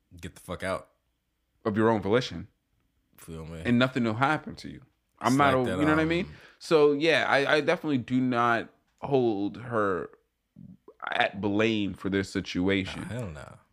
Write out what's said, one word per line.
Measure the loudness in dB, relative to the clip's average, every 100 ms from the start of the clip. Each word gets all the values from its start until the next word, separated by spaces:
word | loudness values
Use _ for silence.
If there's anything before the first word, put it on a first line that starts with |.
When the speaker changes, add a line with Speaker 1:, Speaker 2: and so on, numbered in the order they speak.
| _ -18
Speaker 1:
Get | -18 -16
the |
fuck | -12 -8
out. | -4 -6 -8 _ _ _ _ _ _ _
Speaker 2:
Of | -4 2
your | 2
own | 2
volition. | 2 0 0 -8 -14 _ _ _ _ _ _ _
Speaker 1:
Feel | -16 -14
me? | -12 -8
Speaker 2:
And | 0 2
nothing | 2 0
will | -2
happen | 0 0 0 -6
to | -14 -16
you. | -16 -20 _ _ _
I'm | 0
Speaker 1:
It's | 4
Speaker 2:
not, | 4
Speaker 1:
like | 4 2
Speaker 2:
a, |
Speaker 1:
that, | 0
Speaker 2:
you | 2
know | 2
what |
I |
mean? | 2 0 -4
Speaker 1:
um, | -10 -20 _
Speaker 2:
So, | 2 4 6
yeah, | 4 2 2 4
I, | 2 4 2
I |
definitely | 2 0 0 -2
do | 0 0
not | 0 2 2 0 -2 _ _ _
hold | -2 2 2 0 -4 -6
her | -4 -2 0 -2 -6 -14 _ _ _ -20 -20 -20 -20 -14 -6
at | 0 0 0
blame | -2 0 2 0 -2
for | -6 -2
this | -2 -2
situation. | -4 -4 -2 0 0 -2 -8 -10
Speaker 1:
Nah, | -8
hell | -10
no. | -12 -16 -20 _